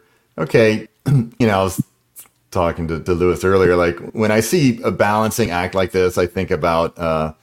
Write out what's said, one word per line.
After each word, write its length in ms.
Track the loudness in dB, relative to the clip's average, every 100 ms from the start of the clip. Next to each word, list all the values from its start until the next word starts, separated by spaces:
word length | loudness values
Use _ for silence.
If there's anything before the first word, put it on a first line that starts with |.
| _ _ _ -8
okay, 520 | 0 2 2 0 -6 _
<clears throat> 100 | 0
you 400 | 0 0 0 0
know, 140 | 2
I 20 |
was 180 | 0 -2 -8 _ _ -20 -20 _ _
talking 380 | -2 -2 -2 -6
to, 100 | -6
to 160 | -2
Lewis 300 | 0 0 0
earlier, 320 | 2 4 4 4
like, 240 | 0 -2 -8
when 220 | -4 0
I 80 | 0
see 420 | 0 2 2 0
a 80 | -2
balancing 600 | 0 0 2 0 -2 -2
act 240 | -2 -2 -2
like 160 | 0
this, 260 | 2 0 0
I 80 | -2
think 240 | -2 -4
about, 480 | -2 0 0 0 -2
uh, 340 | -4 -2 -4 -8